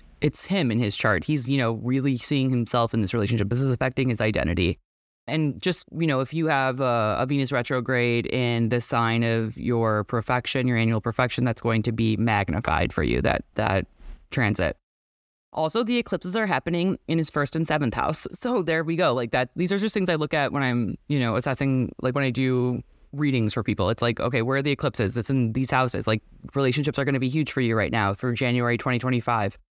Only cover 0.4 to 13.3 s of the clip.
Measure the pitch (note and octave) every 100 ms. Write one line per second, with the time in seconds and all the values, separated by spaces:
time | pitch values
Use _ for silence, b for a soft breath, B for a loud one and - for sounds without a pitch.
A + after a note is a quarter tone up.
0.4 | - G3 B2+ A2+ G#2+ - A#2 F#2 - D3+
1.4 | A#2+ C#3 A#2 A2+ A#2 C3+ C#3 B2 - C#3+
2.4 | C3 B2 A2+ B2 A#2 A#2 G2 A#2 G2+ A#2
3.4 | G2+ A#2+ C3+ A#2+ C3 C3 C3 A2 A2 G2+
4.4 | D2+ F2 F2 - _ _ _ _ - D#3
5.4 | D3+ - F3+ E3+ - D#3 E3 C3 C3 D#3+
6.4 | D#3 C#3 C3 C3 C3 A#2+ G#2+ F#2+ C3 C#3+
7.4 | C3 C3 A#2+ B2+ A#2 B2 A#2+ A#2 A#2+ B2+
8.4 | B2 A#2 A2+ A#2+ - B2 A2+ A#2 A#2 A2+
9.4 | A2 - - A#2 A2+ G#2+ G2+ A#2+ - B2+
10.4 | - C3+ B2+ A#2+ A2+ A2+ A#2 A2 B2 -
11.4 | B2 A2 A#2 A2+ A#2 A2+ A2+ A2 A#2 G#2
12.4 | G2 D#2+ - D#2 - - C#2 A#1+ -